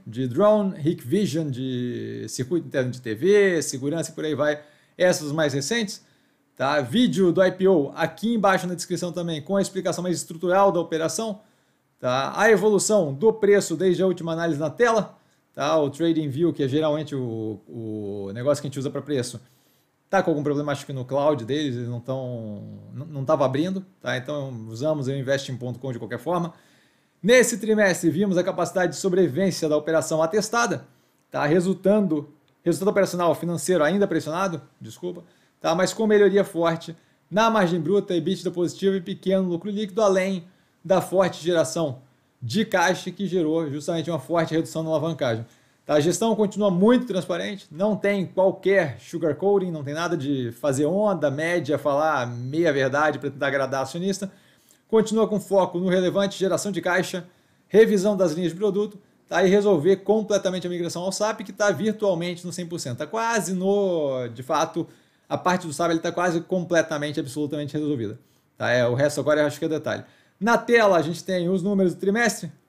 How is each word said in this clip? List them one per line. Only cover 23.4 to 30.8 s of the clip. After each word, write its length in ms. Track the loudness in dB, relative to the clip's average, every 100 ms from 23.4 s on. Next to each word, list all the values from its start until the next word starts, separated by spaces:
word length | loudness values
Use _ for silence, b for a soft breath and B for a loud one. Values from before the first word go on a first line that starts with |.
| 2
abrindo, 380 | 0 -2 -4 -10 _
tá? 160 | -6 -6
Então 500 | -4 -6 -6 -10 -12
usamos 380 | -6 -2 -2 -2
o 40 |
investing 420 | -4 -2 -2 -2 -8
ponto 240 | -8 -8
com 120 | -8
de 60 | -10
qualquer 220 | -8 -8
forma. 340 | -4 -4 -4 -10 b b b b b b
Nesse 340 | 4 6 6 2
trimestre 520 | 0 4 4 4 2
vimos 280 | 2 2 2
a 60 |
capacidade 480 | 0 0 0 2 0
de 60 | 0
sobrevivência 680 | 0 2 2 2 0 0 0
da 80 | 0
operação 440 | 2 0 0 0
atestada, 640 | 2 0 0 0 0 -2